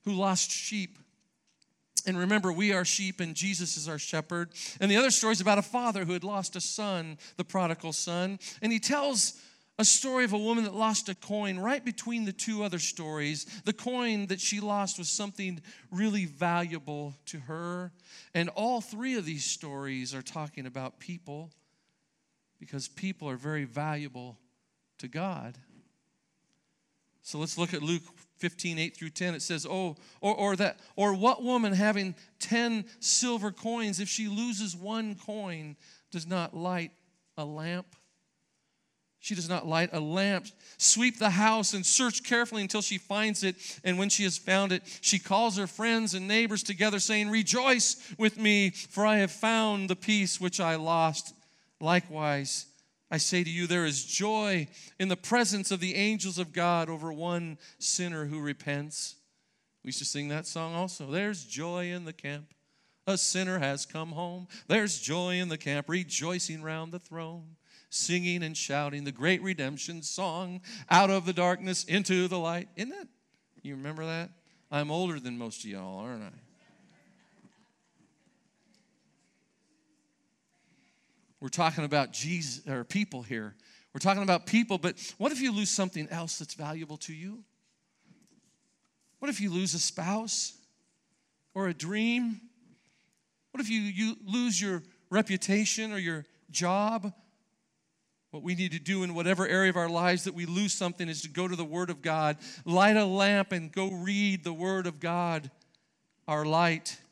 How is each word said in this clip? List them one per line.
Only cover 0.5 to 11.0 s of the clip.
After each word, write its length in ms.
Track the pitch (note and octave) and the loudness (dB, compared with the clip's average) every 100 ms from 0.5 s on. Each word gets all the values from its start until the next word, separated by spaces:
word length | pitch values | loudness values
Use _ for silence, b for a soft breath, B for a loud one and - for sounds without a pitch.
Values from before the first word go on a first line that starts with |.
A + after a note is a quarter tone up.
sheep. 460 | - - G#3+ F#3 - _ _ _ _ _ _ _ _ _ - F#3+ | -2 -4 -4 -6 -10 _ _ _ _ _ _ _ _ _ -2 0
And 100 | F#3 | 0
remember, 360 | F3+ G#3+ F#3 | 2 2 2
we 200 | E3+ G#3 | 2 2
are 120 | F#3+ | 4
sheep 340 | F3+ - F#3+ F3+ | 2 0 -2 -2
and 160 | E3+ | -4
Jesus 420 | D#3 F#3+ F3+ F3 - | -2 -2 -2 -4 -4
is 120 | D3+ | -6
our 100 | D3+ | -6
shepherd. 520 | - D#3+ D3+ F3 E3+ B B B | -4 -4 -2 -4 -4 B B B
And 100 | G3 | 4
the 100 | G3+ | 6
other 120 | C4 | 6
story 220 | - A3 | 6 4
is 80 | G#3+ | 4
about 180 | F#3 G3+ | 6 4
a 40 | |
father 420 | G3+ B3 B3 G3 | 4 0 0 0
who 80 | F3 | -2
had 100 | F3+ | -2
lost 320 | F#3 G3+ F#3 | -2 -4 -4
a 60 | F#3 | -6
son, 580 | - - G#3 F3+ E3 D#3 B - | -6 -4 -2 -2 -4 -12 B -8
the 60 | |
prodigal 480 | F3+ G3 F3 E3 E3 | -2 0 0 0 -4
son. 460 | D3+ - F3 F#3 G3 B B | -4 -2 -2 -2 -4 B B
And 80 | A3 | 0
he 80 | A3+ | 0
tells 560 | - C#4+ C#4+ A#3 - B B B B - | 2 0 2 2 0 B B B B 2
a 60 | |
story 400 | G#3+ - C4 B3+ | 6 6 4 2
of 100 | A#3+ | 2
a 40 | G#3 | 2
woman 260 | G#3+ A#3 | 2 2
that 100 | G#3+ | 0
lost 340 | F#3+ A3 G#3 | 0 0 0